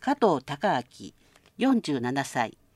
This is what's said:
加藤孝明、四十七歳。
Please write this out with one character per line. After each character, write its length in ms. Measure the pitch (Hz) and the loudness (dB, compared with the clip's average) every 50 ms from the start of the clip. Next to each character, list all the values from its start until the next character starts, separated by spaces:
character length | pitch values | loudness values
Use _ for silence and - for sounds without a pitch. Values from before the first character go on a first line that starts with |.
加 140 | - - 285 | -4 -2 0
藤 260 | - - 214 160 135 - | 2 4 4 4 2 -2
孝 380 | - 143 143 - 208 170 131 | -6 -8 -2 0 0 0 0
明、 320 | 123 _ - - 107 - - _ _ _ _ _ _ _ _ - | -2 _ -12 -18 -18 -18 -20 _ _ _ _ _ _ _ _ -2
四 240 | 208 269 269 233 | 2 2 2 2
十 180 | - - 147 131 | 2 0 -2 -2
七 240 | 117 123 131 139 135 | -2 -2 -2 -2 -4
歳。 340 | - - 135 117 110 - _ _ _ _ | -4 -2 -4 -4 -4 -6 _ _ _ _